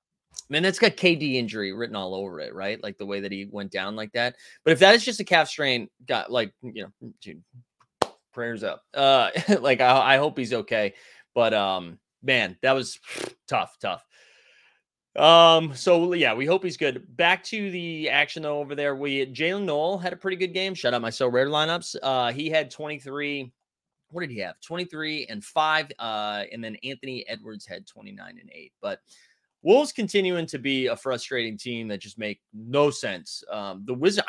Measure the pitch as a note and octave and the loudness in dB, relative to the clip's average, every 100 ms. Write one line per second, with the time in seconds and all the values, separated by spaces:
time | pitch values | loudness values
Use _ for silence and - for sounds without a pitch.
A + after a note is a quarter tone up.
0 | _ _ _ - - D3 F#3 F#3+ A3+ A3 | _ _ _ -20 -6 0 0 4 2 4
1 | F#3 E3 D3+ B2+ A2+ G#2+ G2 G2 A#2 G#2+ | 2 2 0 -2 -2 -4 -6 -6 -6 -6
2 | F#2 F#2+ G2 D#2+ C2 E2 G2 G#2+ G#2 F#2+ | -6 -6 -8 -10 -12 -8 -8 -6 -8 -10
3 | G2+ G2+ G2 G2 G2+ G#2 G2 F#2+ F#2+ A2 | -8 -6 -6 -8 -10 -12 -8 -6 -6 -8
4 | G#2+ A#2+ A#2+ - - - D#3 D3+ F#3+ A#3 | -6 -2 -2 -4 -18 -2 2 6 8 8
5 | B3 G#3+ - E3+ D#3 - C#3+ B2 G#2 _ | 4 -6 2 2 2 0 -2 -2 -4 _
6 | B2 A#2+ - A#2+ G#2 - B2+ G#2+ G2 _ | -4 -4 -2 -2 -2 -6 -16 -14 -14 _
7 | A#2+ - G2+ E2 _ B2 - _ _ - | -20 -18 -20 -20 _ -20 -20 _ _ -4
8 | - - _ - A#2 A2 G2+ D2 _ C#3 | -4 -4 _ -10 -8 -6 -6 -8 _ 0
9 | C#3 C3 G#2 - F#3 G3 C3 B2+ B2+ C3+ | 4 4 4 0 2 2 4 4 6 6
10 | A#2 C3+ D3+ C3+ A#2 A#2 G#2 A2+ G2+ - | 6 6 4 -2 -4 -4 -2 0 0 -4
11 | - - _ B2 A2+ A2 G2 F#2+ F2 E2+ | -20 -20 _ 0 2 2 0 -2 -6 -14
12 | _ _ C3 B2+ G2 F2 C3 C3+ B2 - | _ _ 0 0 0 -2 0 0 -2 -10
13 | - - - - - B2 F2 _ G#2 E2+ | -14 -12 -12 -14 -6 -4 -4 _ -8 -8
14 | _ _ _ _ _ _ _ _ _ _ | _ _ _ _ _ _ _ _ _ _
15 | _ - D3+ E3 E3 E3 D#3+ C3 - F3 | _ 4 10 12 10 8 4 -2 4 4
16 | F3 F3 C3 A2 C#3 F#3 F#3+ - D3 B2+ | 4 2 2 2 2 0 0 -2 -2 -2
17 | - B2+ E3+ F#3 - A3 G3+ F3+ E3+ D#3+ | -6 0 2 2 -2 -8 -6 -6 -8 -6
18 | D3+ C#3 D3 E3 D3+ D3 C#3+ C#3+ C#3+ C3+ | 0 2 0 -2 -4 -4 -4 -2 -2 -2
19 | C#3+ C#3 C3+ B2 D#3+ G3+ F#3+ D3 E3 G3 | -2 -2 -4 -2 -2 -2 -2 0 0 -2
20 | F3+ F3 F#3+ F#3 F3+ F3 F#3+ F#3 A#2+ A#2+ | -4 -6 -6 -4 -4 -2 -4 -2 -2 -2
21 | A2+ - B2+ B2 C#3 D3+ D#3 E3+ - - | -2 -2 0 2 2 2 0 -2 -6 -8
22 | C3+ C3 A#2+ B2+ D#3 D#3 C3+ - D3+ D3 | -2 0 0 -2 -2 -2 -2 -6 -10 -10
23 | C3+ C#3 C#3+ C#3+ B2+ - _ _ _ _ | -10 -8 -6 -6 -10 -16 _ _ _ _
24 | _ E3 D#3+ A2+ F#2 - - E3+ F3+ D#3 | _ -10 -8 -8 -8 -10 -10 -8 -8 -8
25 | D#3 D3+ B2+ G#2+ - D#3+ D#3 D#3 C#3+ - | -6 -6 -8 -12 -6 0 2 2 -2 -8
26 | A2+ G#2+ G#2 G#2 G2+ A2+ A2+ G#2 C3 C3 | -6 -4 -4 -6 -8 -10 -12 -12 -12 -12
27 | C3+ B2+ - A2 G#2+ G#2+ - F#2 G2+ A2 | -10 -10 -10 -12 -14 -16 -14 -16 -16 -20
28 | G2+ G2 F#2+ F#2 - D#2+ D2 _ G2+ F#2+ | -20 -18 -20 -20 -20 -20 -20 _ -10 -10
29 | _ _ _ _ _ _ D#3+ B3 D4+ - | _ _ _ _ _ _ 4 4 4 -2
30 | G#3 G3+ F#3 F3 E3 C#3 C3 C3+ B2+ A#2 | -2 0 0 0 -4 -6 -2 0 0 -2
31 | C3+ B2 - B2+ A2+ G#2+ B2+ A#2 A2+ G2+ | -4 -6 -4 -4 -4 -6 -10 -8 -8 -8
32 | G2+ A2+ G#2+ G2+ _ G#2+ A2+ C#3 D3 B2+ | -10 -10 -10 -10 _ -18 -2 2 2 2
33 | A#2 F#2 D#2 - - G#2 G2+ F#2+ G#2 B2+ | -6 -8 -10 -16 -12 -10 -10 -10 -8 -2
34 | E3+ G3+ | 0 0